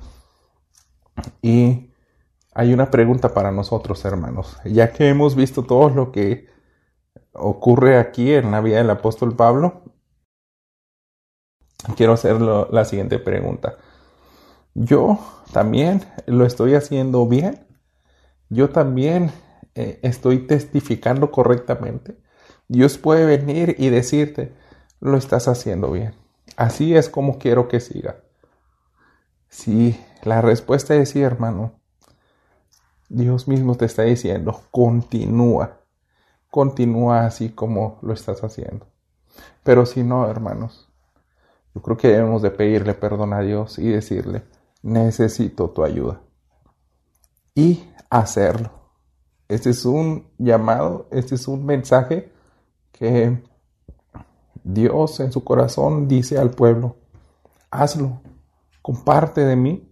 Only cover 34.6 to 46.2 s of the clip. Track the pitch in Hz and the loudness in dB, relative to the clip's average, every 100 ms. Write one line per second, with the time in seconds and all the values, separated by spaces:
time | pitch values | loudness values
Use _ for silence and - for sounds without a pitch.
34.6 | _ 127 120 120 - 113 104 117 120 - | _ 2 2 2 -2 -6 -2 0 2 2
35.6 | - - _ _ _ _ _ _ _ 147 | -2 -10 _ _ _ _ _ _ _ 0
36.6 | 135 131 120 117 120 117 117 - 113 - | 0 0 -2 0 0 0 0 -4 -10 -6
37.6 | 113 101 107 - 104 107 - 98 110 - | -6 -4 -6 -8 -10 -10 -10 -10 -10 -12
38.6 | - 101 - _ _ _ _ _ - _ | -14 -14 -18 _ _ _ _ _ -20 _
39.6 | 135 123 120 131 120 127 110 110 110 107 | 4 4 4 0 -2 -2 -4 -6 -8 -10
40.6 | 113 - _ _ _ _ _ _ _ _ | -12 -14 _ _ _ _ _ _ _ _
41.6 | _ - 113 117 123 107 113 113 101 - | _ -10 -8 0 2 4 2 0 -2 -2
42.6 | 104 107 101 101 107 107 104 101 98 104 | 0 0 -2 -4 -4 -4 -4 -4 -4 -4
43.6 | 107 - 113 107 - 95 90 101 - _ | -6 -6 -2 -2 -4 -6 -6 -10 -12 _
44.6 | _ _ 110 113 113 113 110 - 110 - | _ _ -4 0 0 0 -2 -2 -4 -4
45.6 | 85 - 78 71 62 - | -6 -2 -4 -2 -6 -8